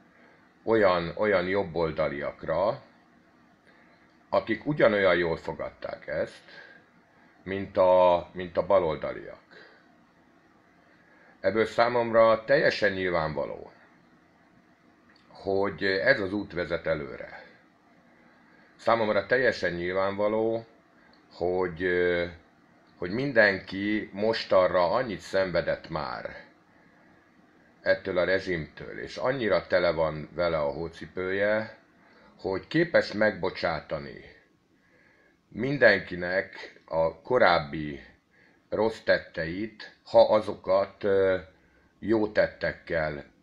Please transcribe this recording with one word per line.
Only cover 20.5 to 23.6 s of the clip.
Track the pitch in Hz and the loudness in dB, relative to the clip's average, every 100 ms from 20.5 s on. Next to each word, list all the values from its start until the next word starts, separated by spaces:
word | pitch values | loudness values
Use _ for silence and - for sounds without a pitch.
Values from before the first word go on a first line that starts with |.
| 113 113 _ _ _ _ _ _ | -2 -8 _ _ _ _ _ _
hogy, | - 87 92 90 82 | -6 -4 -2 -2 -2
ö, | 92 90 87 87 87 85 _ _ _ _ _ _ | -2 2 2 0 -2 -8 _ _ _ _ _ _
hogy | 90 | -6
mindenki | 107 143 117 104 95 | -4 0 4 4 2